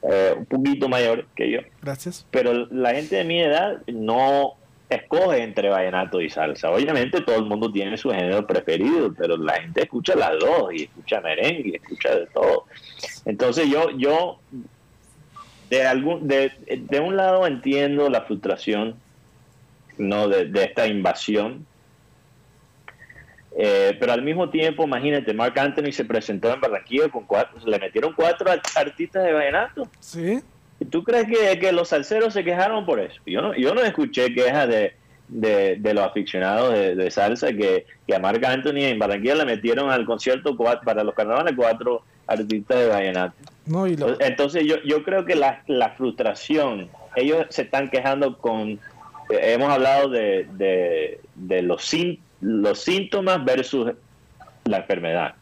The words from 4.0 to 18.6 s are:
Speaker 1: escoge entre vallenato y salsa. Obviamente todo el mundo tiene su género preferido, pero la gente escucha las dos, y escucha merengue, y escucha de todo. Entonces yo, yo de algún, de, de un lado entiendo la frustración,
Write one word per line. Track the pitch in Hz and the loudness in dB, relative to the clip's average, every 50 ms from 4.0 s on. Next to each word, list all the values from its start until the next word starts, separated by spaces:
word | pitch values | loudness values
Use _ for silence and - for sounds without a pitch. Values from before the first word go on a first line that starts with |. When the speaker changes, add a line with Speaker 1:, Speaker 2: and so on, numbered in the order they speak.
| 110 110 113 123 135 135 139 139 139 - - _ - _ _ _ _ _ | -2 0 2 2 4 4 4 2 2 0 -2 _ -20 _ _ _ _ _
Speaker 1:
escoge | 131 113 - - - 160 185 185 160 127 113 | -4 -4 -4 -2 0 2 2 4 2 0 -2
entre | 113 101 107 101 101 | -2 -4 -2 0 2
vallenato | 98 95 92 92 90 90 95 92 - 92 | 2 2 0 0 0 -2 -2 -2 -2 -4
y | 85 78 | -4 -2
salsa. | - - 78 78 71 - - 80 | -2 -4 -4 -4 -4 -4 -2 0
Obviamente | 85 104 135 147 156 135 120 135 - 180 | 0 0 0 0 0 0 -2 0 -2 -2
todo | - - 117 | 0 0 0
el | 113 110 | 0 0
mundo | 107 104 104 110 113 | 0 -2 -2 -2 -2
tiene | 104 101 98 98 107 113 | -2 -4 -4 -4 -6 -6
su | - 135 | -4 -4
género | 113 95 90 90 95 104 104 - | -2 0 0 0 0 0 0 0
preferido, | 95 90 - - 80 87 98 123 160 170 139 104 78 | -2 -2 0 0 0 2 2 2 2 2 2 0 -2
pero | - 87 85 85 82 | -2 -2 0 0 0
la | 80 78 80 82 | 0 -2 -2 -2
gente | 82 82 85 - - | -4 -4 -2 -2 -2
escucha | - - 123 - - 185 | -2 -4 -6 -2 0 2
las | - 104 85 80 78 | 2 2 0 0 2
dos, | 82 127 160 170 113 92 87 | 2 2 2 2 0 -2 -4
y | 80 73 | -8 -8
escucha | 71 _ - - - 107 107 | -10 _ -20 -6 -4 -4 -4
merengue, | 87 82 80 80 104 143 170 165 127 101 | -2 -4 -2 -2 -2 -2 -2 -2 -6 -6
y | 82 | -6
escucha | 76 - - - - - - - | -8 -10 -12 -12 -6 -2 0 0
de | - - - | 0 -2 -2
todo. | - - - - - - - _ - - - - - - - - - - - | -2 0 2 2 2 0 -2 _ -20 -20 -20 -20 -18 -16 -16 -16 -16 -12 -8
Entonces | - 107 101 123 127 117 160 165 143 | -8 -4 0 0 0 2 2 2 2
yo, | 139 147 165 160 - 131 | 2 2 2 0 0 0
yo | 123 143 151 160 175 180 - - _ _ - 127 117 - _ _ _ _ _ _ _ _ _ _ - _ _ - - - - - - - | 2 2 4 2 2 0 -4 -10 _ _ -16 -16 -16 -16 _ _ _ _ _ _ _ _ _ _ -20 _ _ -20 -20 -20 -20 -20 -6 -2
de | 123 131 131 | 0 2 4
algún, | 131 131 135 135 151 175 - 156 143 | 4 2 2 2 0 -2 -2 0 2
de, | 139 135 135 135 - - - - - 127 120 - | 2 4 2 2 -2 -6 -10 -8 -8 -8 -4 -2
de | 139 139 | -2 0
un | 156 180 190 196 | 0 0 0 2
lado | 190 185 185 185 185 | 4 4 4 4 4
entiendo | 170 139 123 - 131 139 139 143 143 143 143 147 143 | 2 0 -2 -2 0 0 2 2 2 2 2 2 4
la | 127 113 | 2 0
frustración, | - - 107 98 - 101 95 - | 0 -2 -8 -4 -2 -4 -4 -2